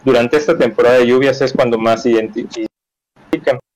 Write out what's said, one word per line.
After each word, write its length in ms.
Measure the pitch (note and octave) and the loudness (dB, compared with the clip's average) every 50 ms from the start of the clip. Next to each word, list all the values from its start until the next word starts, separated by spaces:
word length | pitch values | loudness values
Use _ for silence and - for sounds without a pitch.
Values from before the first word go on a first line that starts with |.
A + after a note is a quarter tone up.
| - | -2
durante 320 | C3+ C3 A#2+ A#2 A#2+ - | 0 2 2 2 0 0
esta 200 | D3+ D3 - E3+ | 0 0 0 0
temporada 420 | E3+ C3+ A#2 G#2+ - A#2+ A#2+ B2 B2+ | 0 0 -2 0 0 2 4 4 4
de 100 | B2 A#2+ | 4 4
lluvias 320 | B2 C3 C3+ C#3 C3 C3+ | 2 2 2 0 0 0
es 120 | C#3 B2+ - | -2 -2 0
cuando 240 | - C3+ A#2+ A#2 | -2 0 0 -2
más 280 | A2 A2 A2+ A2+ - - | -2 0 -2 -2 0 0
se 60 | B2 | 0
identifican. 1500 | A#2 A2 A2 G#2+ G#2 A2+ A#2+ - - A#2 A2+ A2 - _ _ _ _ _ _ _ _ _ _ _ - D#3+ - D3+ C3 B2 - _ _ | 0 0 0 -4 -6 -10 -10 -10 -10 -10 -10 -10 -12 _ _ _ _ _ _ _ _ _ _ _ -8 -4 -2 -4 -4 -4 -6 _ _